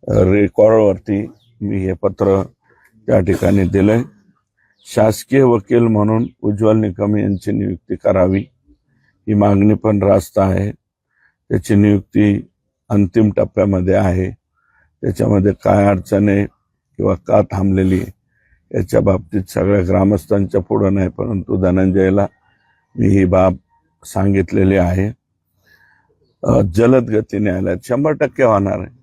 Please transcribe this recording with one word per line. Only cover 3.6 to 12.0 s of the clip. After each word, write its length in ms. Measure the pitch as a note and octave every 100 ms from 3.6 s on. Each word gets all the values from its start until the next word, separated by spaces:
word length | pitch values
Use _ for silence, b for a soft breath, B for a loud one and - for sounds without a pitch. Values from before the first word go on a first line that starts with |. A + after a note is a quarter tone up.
| F2+
दिलंय. 360 | F#2+ G2 A2+ B2+ _ _ _ _ _ _ _ -
शासकीय 480 | - G#2+ G#2+ - C3+
वकील 420 | C3 A#2 - A#2+
म्हणून 440 | A#2 G#2+ G#2 A2 A#2+ _
उज्ज्वल 360 | A2 G#2+ A2 A2
निकम 400 | G#2+ F#2 G#2 G#2
यांची 340 | G2+ G2 -
नियुक्ती 440 | G#2+ G2+ F2+ _ F#2+
करावी 500 | G2 F#2+ F2+ F#2+ C3 _ _ _ _ _ _ _ -
ही 60 |
मागणी 400 | G#2 G2+ G2+ G2+
पण 300 | G#2 A2 G#2
रास्त 360 | G2 G2 - -
आहे. 320 | F#2+ F#2+ G2+ - _ _ _ _ _ _ _
त्याची 260 | G#2 - G2+
नियुक्ती 760 | G#2 G2+